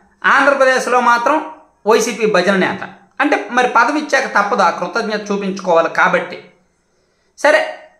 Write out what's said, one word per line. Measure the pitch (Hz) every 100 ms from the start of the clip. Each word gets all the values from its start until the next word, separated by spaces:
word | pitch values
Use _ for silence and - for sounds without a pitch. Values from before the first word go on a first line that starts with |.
| _ _ 185
ఆంధ్రప్రదేశ్లో | 262 277 277 269 262 - 247
మాత్రం | 240 233 - 302 - - _ _ 202
వైసీపీ | 240 240 220 208
భజన | 180 180 190
నేత. | 151 95 - - _ -
అంటే | 285 - -
మరి | 240 247
పదవి | 233 262 294
ఇచ్చాక | - 269 240
తప్పదు | 208 202 202
ఆ | 175
కృతజ్ఞత | - 175 233 208 214 202
చూపించుకోవాలి | 196 196 - 185 165 160
కాబట్టి. | - 180 180 - - - _ _ _ _ _ _ _ _ -
సరే, | 285 311 - - - _